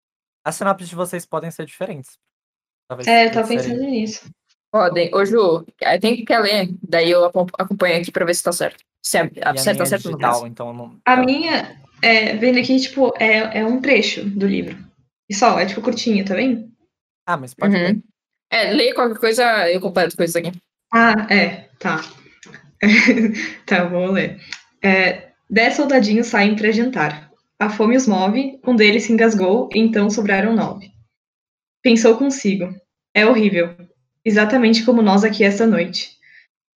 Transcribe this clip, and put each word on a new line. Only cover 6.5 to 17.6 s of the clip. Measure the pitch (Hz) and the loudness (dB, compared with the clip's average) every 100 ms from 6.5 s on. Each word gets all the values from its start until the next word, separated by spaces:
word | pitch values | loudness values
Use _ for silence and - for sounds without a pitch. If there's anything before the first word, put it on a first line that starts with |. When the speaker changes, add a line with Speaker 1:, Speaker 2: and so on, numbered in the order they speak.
| 208 180 180 | 0 -2 -8
Speaker 3:
daí | 180 165 170 | -4 0 2
eu | 175 | 4
acom-, | 175 185 180 - | 2 0 -4 -6
acompanho | 185 202 180 170 | -6 -2 0 0
aqui | 175 | -4
pra | - 170 | -4 -2
ver | |
se | 175 | -2
tá | 175 | -4
certo. | 175 151 - _ _ | -4 -6 -8 _ _
Se | - 190 | -4 -2
é, | 160 | -2
Speaker 1:
E | - | -4
a | - 135 | -4 -2
Speaker 3:
se | |
tá | 139 | -2
Speaker 1:
minha | - | -2
é | - | -2
Speaker 3:
certo | 196 180 | -4 -4
ou | |
não. | 151 | -4
Speaker 1:
digital, | 127 120 120 | -2 -2 -4
então | 117 120 | -12 -12
não | 120 120 - - | -12 -16 -4 0
Speaker 2:
A | 254 | 2
Speaker 1:
tá. | |
Speaker 2:
minha, | 254 285 330 294 - - _ _ | 2 0 -2 -4 -6 -16 _ _
é, | 226 220 214 220 | 2 4 2 0
vendo | 247 254 | 0 2
aqui, | 247 262 | 2 0
tipo, | 262 269 247 - | 0 0 0 2
é, | 220 220 220 214 | 2 2 0 -2
é | |
um | 220 254 | -2 -2
trecho | 262 233 - - 202 | 2 2 0 -6 -6
do | 196 196 | -2 -2
livro. | 185 170 - - _ _ _ - | -2 -6 -12 -20 _ _ _ -12
E | |
só, | 202 233 180 | 0 2 2
é, | 190 | -2
tipo, | 226 | -4
curtinho, | 233 233 240 202 | -6 -4 -2 -2
tá | 196 | -2
vendo? | 185 262 226 - _ _ _ _ _ - | -2 -2 -4 -8 _ _ _ _ _ -8
Speaker 1:
Ah, | 165 | -6
mas | 127 | -8
pode | - | -4